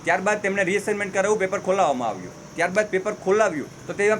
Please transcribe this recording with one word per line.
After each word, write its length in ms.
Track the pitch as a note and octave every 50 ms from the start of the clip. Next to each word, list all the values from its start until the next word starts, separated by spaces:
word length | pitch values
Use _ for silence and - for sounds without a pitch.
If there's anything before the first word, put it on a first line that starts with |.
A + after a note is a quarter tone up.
| -
ત્યારબાદ 340 | E3 E3+ F#3 F#3+ G3+ G#3 -
તેમને 220 | - G3 F#3+ G3+ G3
રીએસાઇનમેન્ટ 500 | F3 F#3+ G3+ G3+ - G#3 G3+ G#3 G3 F#3+
કરાવ્યું, 260 | G3+ F#3+ G3+ G#3+ G#3
પેપર 200 | F#3+ F#3 G3 G3
ખોલાવવામાં 500 | - F#3 F#3 G3 F#3 D#3 C#3 B2+ B2 A2+
આવ્યું. 260 | G2+ F#2 F2+ F2+ - - - - -
ત્યારબાદ 320 | - E3 F3 F3+ G#3 G#3+ G#3
પેપર 220 | - F#3+ F#3 G#3+ G3 - -
ખોલાવ્યું 460 | F#3 F#3+ G#3+ A3 G#3 E3+ D3+ A#2 - - - - -
તો 60 | F3
તે 120 | E3+ G3+ G#3 A3